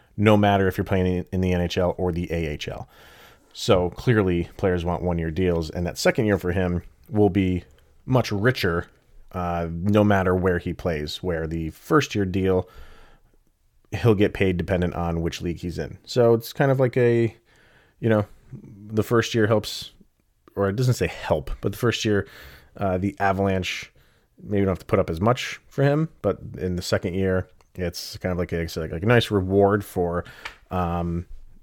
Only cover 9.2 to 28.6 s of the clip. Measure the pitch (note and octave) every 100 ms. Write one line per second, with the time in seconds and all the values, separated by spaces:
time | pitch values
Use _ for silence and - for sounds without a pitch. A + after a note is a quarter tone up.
9.2 | - F2+ F2 F2 E2+ E2+ G2 G#2+ G#2 G2
10.2 | F#2 F#2 F#2 F2 F2+ E2 F2+ D#2 D2+ -
11.2 | F#2 E2 D#2+ E2 D#2+ - - D#3 C3+ G#2
12.2 | G2 F#2 F#2 F#2 - - - - - -
13.2 | _ _ _ _ _ _ _ G2 A#2+ G2+
14.2 | G#2 - F#2+ F2+ E2+ F#2 F2 - E2+ E2+
15.2 | E2 - F2 D#2 F2 D#2+ D2+ - - B2+
16.2 | A#2 A#2 - - C#3+ C3+ B2+ C3 A#2+ A#2
17.2 | A2+ - _ _ _ _ _ _ A2+ G#2+
18.2 | G#2 - - - - G2 G#2 G#2+ G#2 A#2
19.2 | - A#2 G#2+ A2 - - - - - _
20.2 | _ _ _ - G2 G2+ B2+ A#2 E2 -
21.2 | - D#2+ C#2 - - G2 A#2+ - A2 G2+
22.2 | - - - - - - G2 F#2 G2 -
23.2 | G2 F#2+ G2 F#2+ F2+ - - _ _ _
24.2 | _ _ - G2+ F#2+ F2+ - G2+ F2+ E2
25.2 | G#2+ B2+ - - _ - C#3 D3 D#3 -
26.2 | G2+ - C3 - F#2 F2 - G2+ F#2+ F2+
27.2 | F#2+ F#2 F2+ - _ - F2+ - - -
28.2 | F#2 F2 F2 E2+